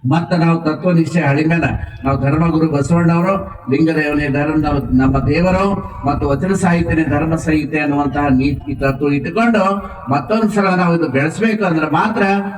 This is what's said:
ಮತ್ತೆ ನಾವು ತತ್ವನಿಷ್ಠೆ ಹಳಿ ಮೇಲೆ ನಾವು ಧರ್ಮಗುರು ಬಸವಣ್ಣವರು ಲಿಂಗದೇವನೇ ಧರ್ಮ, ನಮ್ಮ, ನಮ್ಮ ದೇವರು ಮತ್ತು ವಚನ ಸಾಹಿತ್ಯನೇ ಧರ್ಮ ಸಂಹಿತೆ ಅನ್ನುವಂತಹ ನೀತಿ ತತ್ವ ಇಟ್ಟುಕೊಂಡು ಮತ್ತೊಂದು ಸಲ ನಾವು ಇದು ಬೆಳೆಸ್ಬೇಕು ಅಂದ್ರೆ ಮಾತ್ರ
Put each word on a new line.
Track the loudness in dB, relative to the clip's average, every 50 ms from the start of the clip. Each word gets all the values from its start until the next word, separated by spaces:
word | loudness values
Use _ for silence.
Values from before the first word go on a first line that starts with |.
| 0 0
ಮತ್ತೆ | 0 0 0 0 0 0
ನಾವು | 2 2 2 2
ತತ್ವನಿಷ್ಠೆ | 0 -2 -4 -2 0 0 2 2 2 2 0 0
ಹಳಿ | 0 2 2 2 2
ಮೇಲೆ | 2 0 0 0 -2 -2 -4 -6 -8 -12 -8 -4
ನಾವು | -2 -2 0
ಧರ್ಮಗುರು | 0 0 2 2 2 2 2 2 0 0
ಬಸವಣ್ಣವರು | 0 0 0 2 2 2 4 2 2 2 2 0 0 -2 -4 -6 -12 -14 -4 -2
ಲಿಂಗದೇವನೇ | 0 2 2 2 2 0 0 0 0 0 0 0
ಧರ್ಮ, | -2 -2 -2 0 0 0
ನಮ್ಮ, | 0 0 0 -2 -2 2 2 2
ನಮ್ಮ | 2 4 2 2 0 0
ದೇವರು | 0 2 2 2 2 2 2 0 0 -2 -4 -8 -10 -6 -4
ಮತ್ತು | -4 -2 -2 0 0
ವಚನ | 0 0 0 0 0
ಸಾಹಿತ್ಯನೇ | 0 2 2 2 2 0 0 0 0 0
ಧರ್ಮ | 0 0 0 0 0 -2
ಸಂಹಿತೆ | -2 0 0 0 0 0 -2 -4 -2
ಅನ್ನುವಂತಹ | -2 0 0 0 0 -2 -2 -2 0 2
ನೀತಿ | 2 2 2 0 -2 -2 -6 -8 -6
ತತ್ವ | -2 -2 -2 -2 0 0 0
ಇಟ್ಟುಕೊಂಡು | 0 0 -2 -2 -2 0 2 2 2 2 2 2 0 -2 -4 -10 -14 -14 -4 -2
ಮತ್ತೊಂದು | -2 -2 0 0 0 0 0 0
ಸಲ | 0 0 0 2 2
ನಾವು | 2 2 2 2
ಇದು | 0 0 0
ಬೆಳೆಸ್ಬೇಕು | 0 0 -2 -2 -2 0 0 0 0 0 0
ಅಂದ್ರೆ | 0 0 0 0 0
ಮಾತ್ರ | 0 0 0 0 0 0 0 0 0 0 -2 -4 -8